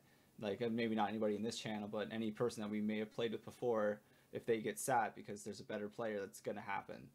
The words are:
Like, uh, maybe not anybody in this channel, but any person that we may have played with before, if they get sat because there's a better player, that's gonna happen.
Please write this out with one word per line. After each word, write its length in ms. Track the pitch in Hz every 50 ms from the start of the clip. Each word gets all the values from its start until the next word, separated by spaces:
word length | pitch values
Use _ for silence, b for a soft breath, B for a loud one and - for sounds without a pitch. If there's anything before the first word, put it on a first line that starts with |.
| B B B B B B B -
Like, 220 | 110 104 98 95
uh, 80 | 117 117
maybe 260 | 113 117 117 113 110
not 140 | 110 104 98
anybody 260 | 107 110 110 107 104
in 60 | 101 107
this 140 | 117 117 -
channel, 280 | - 113 107 104 104 104
but 240 | 110 107 101 110
any 200 | 117 113 113 107
person 300 | 107 - 123 113 113 113
that 80 | 107 104
we 100 | 107 107
may 200 | 104 107 107 107
have 120 | 110 107
played 200 | - - 120 113 107
with 100 | 110 -
before, 580 | 113 - - - 123 113 110 104 104 104 104 B B B B B B -
if 120 | 113 -
they 160 | - 117 110
get 160 | 107 110 101 -
sat 360 | - - 131 120 110 98 -
because 280 | 107 107 - 101 104 -
there's 160 | 107 98 110
a 20 | -
better 240 | - 110 104 104 101
player, 300 | - - 117 110 107 101
that's 220 | 98 104 - -
gonna 200 | - 120 107 104
happen. 480 | 101 101 98 101 - - - 60 69 -